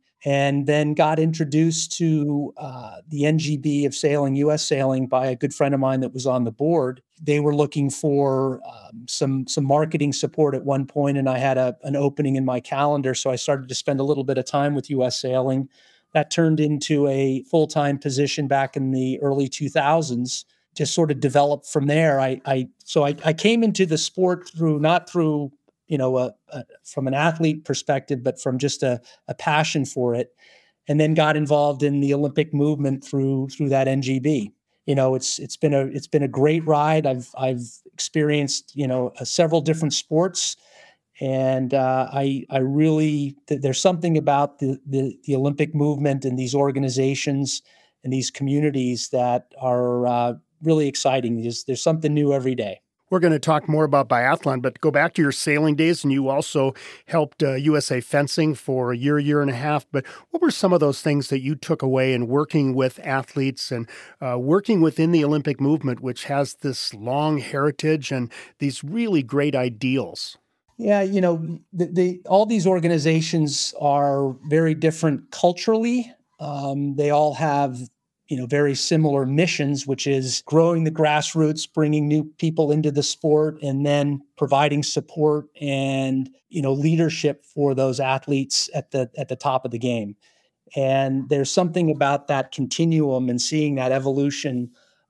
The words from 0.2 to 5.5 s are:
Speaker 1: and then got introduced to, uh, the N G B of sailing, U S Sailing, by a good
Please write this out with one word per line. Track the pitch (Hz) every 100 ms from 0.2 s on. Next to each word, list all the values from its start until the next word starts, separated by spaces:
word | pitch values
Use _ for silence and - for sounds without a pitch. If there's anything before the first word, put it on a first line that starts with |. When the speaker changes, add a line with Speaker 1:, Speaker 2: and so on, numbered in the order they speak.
Speaker 1:
and | 143 139 139 143 139
then | 151 151
got | 151 156 160
introduced | 160 160 147 156 165 160 - -
to, | 165 156 147 143 139 -
uh, | 143 127 110 - -
the | 147
N | 147 160
G | 147 147
B | 147 143
of | 143 -
sailing, | 151 147 139 139
U | 147
S | 151
Sailing, | - 139 135 131 127
by | 131 135
a |
good | 123 143